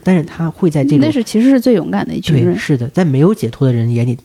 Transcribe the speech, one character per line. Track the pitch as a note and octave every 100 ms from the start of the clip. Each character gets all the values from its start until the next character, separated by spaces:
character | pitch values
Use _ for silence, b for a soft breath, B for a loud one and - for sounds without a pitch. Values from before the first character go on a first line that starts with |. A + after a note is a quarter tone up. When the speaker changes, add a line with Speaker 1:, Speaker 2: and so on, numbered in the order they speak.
Speaker 1:
但 | - F3+
是 |
他 | D#3+ - E3
会 | - F3+
在 | D3
这 | C#3
种 | D3
Speaker 2:
那 | D#4
是， | C#4+
其 | A3 G#3+
实 | B3+
是 | C4+
最 | B3+
勇 | G#3 -
敢 | G3 -
的 |
一 | -
群 | - C#3+
人。 | F3
Speaker 1:
对， | F3+
是 | - C#3
的， | A#2+
在 | -
没 | F3 C3
有 | E3+
解 | A3 A2+
脱 | - C3+
的 |
人 | A#2+ A#2
眼 | A#2 A#2+
里， | A#2